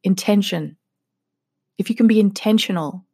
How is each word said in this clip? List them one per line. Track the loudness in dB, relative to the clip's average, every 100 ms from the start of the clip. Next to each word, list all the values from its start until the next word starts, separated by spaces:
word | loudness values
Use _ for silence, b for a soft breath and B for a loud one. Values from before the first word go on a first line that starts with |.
intention. | -2 0 2 0 0 -6 -8 -14 _ _ _ _ _ _ _ _ _ -8
If | -6
you |
can | 2 4
be | 4
intentional | 2 0 0 0 0 -4 -6 -10 _